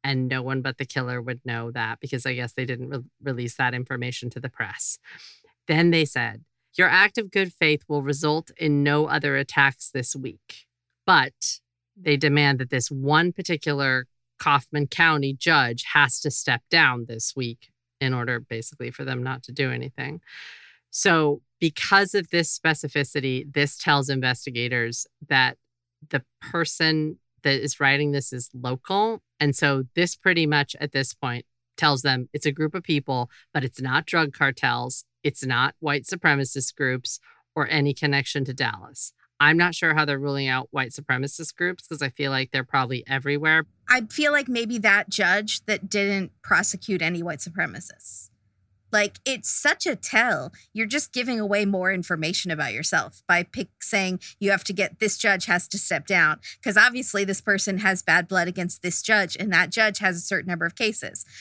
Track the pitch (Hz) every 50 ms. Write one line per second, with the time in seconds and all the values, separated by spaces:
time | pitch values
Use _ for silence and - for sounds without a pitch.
0 | - 139 139 131 127 127 131 131 123 131 135 131 123 135 127 _ 135 - - 139
1 | 127 123 123 123 117 123 123 123 _ 127 117 117 117 117 120 123 113 110 117 _
2 | - 123 - 127 - 135 127 123 123 117 - - 131 123 127 117 127 127 143 123
3 | 123 - _ _ - 139 131 120 123 120 - - 131 123 123 123 127 - 135 123
4 | 123 123 120 - - 123 - 123 120 120 _ - 113 95 98 - - - - -
5 | _ - - - - - - _ _ _ _ _ _ - 147 160 170 175 170 165
6 | 156 143 - 131 120 113 107 110 - _ _ _ _ _ _ - 185 165 139 185
7 | 202 208 _ - 214 190 - 202 190 180 - - - 156 151 143 - _ 151 147
8 | 135 139 143 139 156 151 151 160 165 - - - 165 151 147 143 143 147 143 147
9 | 156 151 - 151 143 147 139 135 139 - - - 139 139 135 - - - - 131
10 | 123 - - 139 131 127 - _ _ _ - - _ _ _ _ _ _ _ _
11 | _ - 185 156 131 135 _ _ - - - - _ _ _ _ _ _ _ 202
12 | 180 160 147 139 147 151 143 147 147 143 139 123 131 123 - 127 123 - 147 135
13 | 135 139 151 156 170 180 170 - 180 - 175 156 - 156 147 139 139 135 131 127
14 | 127 _ _ _ _ _ _ _ - 156 143 139 127 - - 147 147 135 - -
15 | 170 165 156 147 139 139 135 135 - 170 165 147 131 120 120 123 - - - 151
16 | 143 127 - - - 147 - - - - 123 120 _ _ - 170 156 135 127 120
17 | 117 120 117 110 - - - 135 127 117 117 _ - _ _ _ _ _ _ _
18 | 135 131 131 123 120 120 123 117 - _ 117 113 113 - - _ 123 120 120 -
19 | 139 131 131 123 123 131 131 131 - - 127 - 139 131 123 123 - 135 - -
20 | 131 139 147 170 _ - - - - - - - - - _ _ _ _ - -
21 | - 202 170 160 156 147 143 - _ _ _ _ - 160 - - - - 196 196
22 | 196 185 - 202 175 - - 175 165 - - - _ 165 156 - - 143 - 147
23 | 143 - - 147 131 135 127 127 - 143 139 147 143 147 - - - - 147 143
24 | 135 139 139 131 131 127 127 - - 143 123 120 120 123 127 123 117 117 117 -
25 | - _ _ _ 156 _ 143 131 127 127 127 _ _ _ _ _ _ _ _ _
26 | - _ - 139 - _ _ _ - - - 170 165 - - - 165 160 156 156
27 | 156 156 180 _ _ _ _ _ _ 147 139 131 110 143 - - 143 135 139 143
28 | 147 147 139 139 131 - - 123 120 - - 127 123 127 127 127 _ - 190 196
29 | 208 226 226 208 _ _ _ _ 151 147 135 - - 143 139 135 131 127 _ -
30 | 180 175 - _ _ 190 180 165 160 151 147 147 143 - - - 147 139 - 139
31 | 131 - - _ - 127 120 123 - _ _ _ _ _ _ - - 151 143 131
32 | 131 139 131 123 123 - - 147 - 151 139 151 156 151 - 185 180 - 160 143
33 | 135 - 135 127 123 - _ - _ _ _ 147 127 127 - - 131 131 127 151
34 | 165 - - 170 160 143 - - 147 135 135 - - 127 120 120 120 127 - -
35 | - _ _ _ _ 147 135 - - 131 127 120 127 139 - _ 160 151 143 143
36 | - - 190 175 - 165 147 139 139 127 - 139 127 - - - 143 131 127 127
37 | 123 - - - _ - _ _ _ _ _ 160 143 - 160 151 143 143 135 -
38 | - 147 143 139 135 - - 143 135 127 127 131 139 113 - - 98 104 135 -
39 | - - _ _ _ _ _ _ 143 147 160 170 175 180 170 - - 165 151 156
40 | 151 147 143 135 139 143 139 139 139 135 127 131 127 - - 131 131 117 - -
41 | - - 131 127 131 143 - - 165 - - - 175 180 185 - - - 165 147
42 | 147 135 - - 143 135 135 131 131 127 - 135 127 _ - 139 127 117 131 123
43 | - - 135 135 127 139 143 147 151 156 156 160 156 _ _ _ _ - 247 254
44 | 226 214 - - 302 294 294 285 277 - 247 233 233 220 240 233 202 214 196 202
45 | 214 - - - 196 175 185 208 214 214 - - _ - 214 208 - 190 - 208
46 | 202 196 202 196 185 165 _ _ - - 190 165 190 - - 180 - - 202 180
47 | 165 160 175 170 170 175 156 - - 175 165 180 170 - - - 175 - - _
48 | - - - - - - _ _ _ _ _ _ _ _ _ _ _ _ - 208
49 | 208 208 - - _ 262 269 240 - - - - - 285 339 - - 359 262 -
50 | - - - 220 233 247 196 131 - - - - _ _ _ 214 226 214 233 302
51 | - - - 247 247 247 247 226 214 202 202 208 208 196 196 185 185 185 190 185
52 | 170 - 175 160 156 156 180 - - 185 160 151 147 123 104 117 165 - - 160
53 | 110 - - - _ - 175 175 180 _ - 247 190 - _ _ - - - 202
54 | 190 185 185 180 - - - _ 202 196 196 190 - - 196 180 190 180 - _
55 | 220 208 - - - 220 196 185 - - 185 180 - - - 202 - - 180 143
56 | - - 196 175 165 156 151 - - - - _ - 240 196 214 220 254 240 254
57 | - - - 202 202 190 196 - - - 202 196 - - 190 185 208 190 190 180
58 | - - 160 175 175 - 190 185 170 175 175 185 180 175 - - - 180 175 -
59 | - - 220 208 190 175 - - 190 220 180 165 180 160 - 226 220 214 202 -
60 | 208 190 180 170 - - 196 170 - 180 180 165 170 175 - - 247 214 208 -
61 | - - - - - - - -